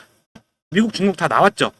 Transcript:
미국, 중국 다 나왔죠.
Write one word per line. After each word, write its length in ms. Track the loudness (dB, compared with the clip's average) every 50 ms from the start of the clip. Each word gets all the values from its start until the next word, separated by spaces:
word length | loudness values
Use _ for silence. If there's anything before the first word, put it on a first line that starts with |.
| -20 _ _ _ _ _ _ -20 _ _ _ _ _ -4
미국, 220 | -2 0 0 0
중국 240 | -2 -2 -2 -2 -2
다 100 | -2 -2
나왔죠. 460 | 0 2 4 2 2 2 0 -4 -4 -4